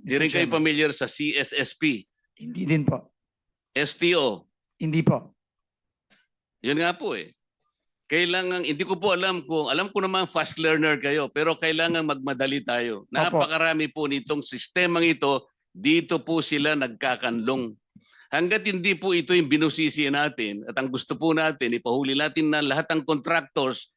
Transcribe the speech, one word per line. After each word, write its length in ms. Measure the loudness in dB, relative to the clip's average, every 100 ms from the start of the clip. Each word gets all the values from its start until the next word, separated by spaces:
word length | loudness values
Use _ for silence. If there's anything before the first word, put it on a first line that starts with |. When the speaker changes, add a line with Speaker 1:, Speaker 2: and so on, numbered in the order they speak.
| -2
Speaker 1:
Mister 160 | 0
Speaker 2:
rin 80 | 2
kayo 160 | 2 2
Speaker 1:
Chairman. 120 | 2
Speaker 2:
familiar 280 | 2 2 0
sa 160 | 0 -6
C 240 | -4 -2
S 160 | -2 -2
S 240 | -4 -6
P? 320 | -2 -2 -2 -6 _ _ _
Speaker 1:
Hindi 320 | -12 -6 0
din 160 | 2 2
po. 320 | -2 -6 _ _ _ _ _ _
Speaker 2:
S 240 | -4 -4 0
T 160 | 2
O? 320 | 4 2 0 -8 _ _ _
Speaker 1:
Hindi 240 | -2 2
po. 320 | 2 2 -2 _ _ _ _ _ _ _ _ _ _ _ _ _
Speaker 2:
Yun 160 | -2 0
nga 160 | 0
po 240 | -2 -4 -6
eh. 160 | -8 -16 _ _ _ _ _ _ -4
Kailangan, 640 | 0 0 0 -2 -2 -2
hindi 160 | -4 -2
ko 160 | -2
po 160 | 0 2
alam 240 | 0 -2 -2
kung, 160 | -2 0
alam 240 | -2 -2
ko 80 | -2
naman 320 | -2 0 0
fast 320 | -2 -4 -2
learner 400 | 2 2 2 2
kayo, 240 | 0 0 -2
pero 240 | 0 0 0
kailangan 480 | 0 2 0 0 0
magmadali 560 | -2 -4 -2 -2 -2
tayo. 480 | -2 -2 -2 -4 -4
Speaker 1:
Opo. 40 | 0
Speaker 2:
Napakarami 720 | 2 2 2 2 2 2 -2
po 160 | -2 -2
nitong 400 | -2 -2 -4 -4
sistemang 600 | -10 -4 0 2 2 2
ito, 400 | 2 2 0 -2 _ _
dito 480 | -4 2 2 2 -2
po 240 | 0 -2
sila 320 | 0 0 0 0
nagkakanlong. 960 | -2 -2 -2 -2 -2 -2 0 -2 -4 -10 _ _ _ _ _
Hanggat 400 | -2 0 0 -2
hindi 300 | 0 0 0
po 160 | 0 0
ito 160 | 2
yung 160 | 2 4
binusisi 600 | 2 2 2 -2 0 0
natin 560 | 2 0 -2 -4 -4 -6
at 80 | -4
ang 160 | -4
gusto 240 | -4 -6 -2
po 160 | 2
natin, 400 | 2 2 0 -2
ipahuli 400 | -2 0 0 0
natin 400 | 0 0 0 2
na 80 | 2
lahat 320 | 0 0 0
ng 160 | -2 0
contractors 800 | -2 0 -2 0 -2 -2 -2 -10